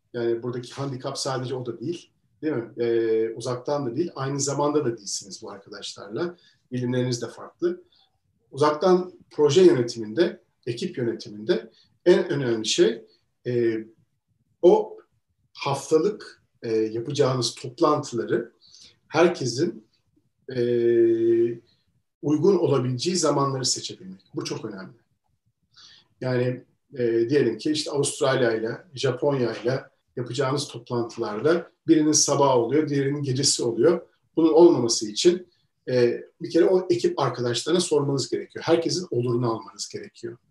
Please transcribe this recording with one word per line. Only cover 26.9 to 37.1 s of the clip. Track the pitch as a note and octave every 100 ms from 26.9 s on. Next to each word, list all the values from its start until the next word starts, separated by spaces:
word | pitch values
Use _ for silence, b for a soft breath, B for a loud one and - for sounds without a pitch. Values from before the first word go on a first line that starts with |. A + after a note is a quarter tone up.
| C3+
e, | A#2+ A#2 A#2
diyelim | C#3+ A#2+ G#2+
ki | D#3
işte | D3+ -
Avustralya'yla, | C#3 C3+ - C#3 B2+ A2+ A2 A2 B2 -
Japonya'yla | B2+ C3+ A#2+ D3 C#3 A2+ A2+ A#2 C3+ - _ _ -
yapacağınız | A#2+ B2 C3+ C#3 -
toplantılarda | A#2+ - A#2+ A2+ - G#2+ G#2 C#3+ F3+ - _ -
birinin | D#3+ D3+
sabahı | D3 - C3+ C#3 B2+
oluyor, | A2+ D3 D3
diğerinin | C#3+ C#3 D3
gecesi | C3 B2+ C#3 -
oluyor. | B2+ G#2 D3 F#3 - b _ -
Bunun | D#3+
olmaması | D#3 E3+ C#3 A#2 - G#2+
için, | G#2+ F3 F3+ - _ _ _ -
e, | B2+ A#2+ - - -
bir | A#2
kere | E3 G3
o | F#3 F3+
ekip | - F3